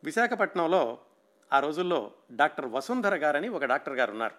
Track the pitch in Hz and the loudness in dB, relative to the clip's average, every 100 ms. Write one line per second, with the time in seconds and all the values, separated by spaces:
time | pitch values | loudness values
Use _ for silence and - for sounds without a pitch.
0 | 147 180 233 226 196 185 165 185 123 120 | -4 0 0 2 0 0 2 4 2 -4
1 | _ _ _ _ _ 139 143 156 180 165 | _ _ _ _ _ 2 2 -2 0 0
2 | 104 - _ 117 147 - 135 120 139 254 | -2 -12 _ 0 0 0 -4 -4 -2 -2
3 | 202 185 151 147 208 196 135 135 - 131 | 0 0 0 0 -2 -4 0 0 0 -2
4 | 120 107 113 | -2 -2 -6